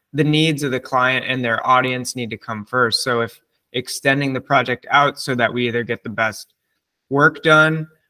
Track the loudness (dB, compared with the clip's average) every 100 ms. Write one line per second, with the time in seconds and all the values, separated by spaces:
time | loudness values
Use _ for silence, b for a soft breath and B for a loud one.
0 | _ -2 2 2 2 0 -2 -4 -2 0
1 | 0 0 -4 -4 -2 -2 2 2 2 -4
2 | -6 -8 -8 -10 -10 -10 -4 0 0 0
3 | -2 -2 -4 -8 _ _ _ -8 -8 -4
4 | 0 0 0 -4 0 0 0 -4 0 2
5 | 2 -2 -4 0 0 0 -2 -2 -4 -6
6 | -6 -4 -4 -4 -16 _ _ _ _ _
7 | -4 2 2 4 4 6 4 2 -6 _